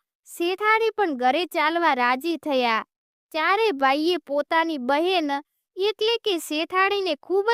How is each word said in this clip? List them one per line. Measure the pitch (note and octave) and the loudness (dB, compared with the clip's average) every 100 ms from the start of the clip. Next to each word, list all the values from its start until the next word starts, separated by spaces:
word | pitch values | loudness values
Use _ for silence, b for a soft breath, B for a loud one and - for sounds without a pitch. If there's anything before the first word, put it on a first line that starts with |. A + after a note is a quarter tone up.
| _ _ | _ _
શેઠાણી | - - E4+ F#4+ G#4+ A4 A4+ | -14 -6 -4 0 2 2 2
પણ | - F#4 | 0 -2
ઘરે | B3 B3+ D4+ F4 | 0 0 2 0
ચાલવા | E4 D4+ E4+ E4 | 0 0 2 2
રાજી | B3 B3 C4 E4 D#4 | 2 0 0 -2 -4
થયા. | D4+ C4 A#3+ A3 - _ _ _ _ | -2 0 0 -2 -6 _ _ _ _
ચારે | D#4 E4 G#4 A4 | -2 0 2 0
ભાઈએ | C4+ C4+ C#4+ E4 F4 | 2 2 2 0 -2
પોતાની | - C#4+ - E4 E4 D4 | -2 -4 0 0 0 -2
બહેન | B3 C#4+ F4 F4+ D4 C#4+ - _ _ F4+ | 0 0 2 0 -2 -4 -8 _ _ -4
એટલે | G4+ - G#4+ A#4 | -2 0 -2 0
કે | G#4+ E4+ | -2 -4
શેઠાણીને | - D4+ E4 F#4 G4 G4+ F#4 | -2 -4 -2 0 0 0 -2
ખૂબ | C#4+ - F#4+ G#4+ | -4 -2 0 2